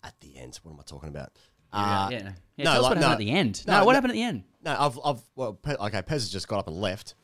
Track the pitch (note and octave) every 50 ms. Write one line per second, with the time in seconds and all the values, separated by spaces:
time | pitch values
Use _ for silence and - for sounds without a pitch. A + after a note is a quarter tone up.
0 | - G2+ - _ - - C2+ C2 B1+ B1+ B1 - - E2 D#2 C#2+ C#2+ - D2 C#2
1 | C#2+ D#2 C#2+ C#2+ C2+ - _ _ _ _ _ _ _ _ - G#2 G2+ G2+ G2+ G2
2 | G2 G2 B2 A2+ G2 G2+ F#2+ F2+ - _ _ - - D#3+ C#3+ B2 B2 B2+ - -
3 | D3 C3+ A#2+ A2 G#2+ G#2 C3 F#3+ F3 A2+ G2 - - - G3 G3+ G3 A3 C4 C#4
4 | B3 B3 A#3 G#3+ A#3 A#3+ F#3 G#2+ - _ _ _ - D#3+ D3 - C#3+ D3 A#2 C#3
5 | - D3 C#3+ A2+ - _ _ C3 C3 A2+ G2+ - - D3 C#3+ - G2+ G#2 A2 G2+
6 | F#2 - D#3 D3 A2+ F#2+ F#2 F#2+ - - A2 G2 F#2+ - D#2 E2+ G#2 F#2+ F#2 G2+
7 | - - - _